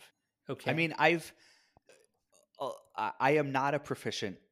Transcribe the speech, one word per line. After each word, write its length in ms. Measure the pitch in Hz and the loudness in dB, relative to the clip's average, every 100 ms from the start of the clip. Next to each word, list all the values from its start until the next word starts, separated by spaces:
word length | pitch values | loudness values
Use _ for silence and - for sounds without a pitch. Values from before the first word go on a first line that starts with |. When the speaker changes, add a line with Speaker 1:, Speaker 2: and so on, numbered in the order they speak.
| - _ _ _ - | -20 _ _ _ -10
Speaker 1:
Okay. 220 | 127 139 | -6 -2
Speaker 2:
I 40 | |
mean, 200 | 156 165 - | 0 0 4
I've, 360 | 160 170 - - _ _ _ _ _ - _ _ _ _ _ - | 4 4 -2 -20 _ _ _ _ _ -20 _ _ _ _ _ -10
uh, 100 | 135 - _ - | -8 -8 _ -6
I, 140 | 107 - | -6 2
I 120 | 135 | 4
am 180 | 151 139 | 4 2
not 240 | 131 139 | 0 0
a 60 | 143 | -2
proficient 560 | 143 131 113 - 104 87 _ | -4 -6 -4 -4 -6 -8 _